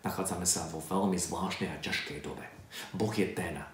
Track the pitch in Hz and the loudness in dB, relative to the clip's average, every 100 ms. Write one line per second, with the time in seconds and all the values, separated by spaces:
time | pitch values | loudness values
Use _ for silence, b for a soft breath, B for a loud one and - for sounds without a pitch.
0 | 95 - 92 90 90 92 82 80 - 95 | -2 0 0 2 4 4 2 -6 0 4
1 | 98 90 - 92 92 - 92 73 - - | 4 4 2 0 0 0 -2 -2 -2 -2
2 | - 147 - - - - - B B 95 | -2 -6 -6 -8 -10 -14 -12 B B 0
3 | 107 107 92 - 87 76 - | 0 4 2 2 -2 -4 -8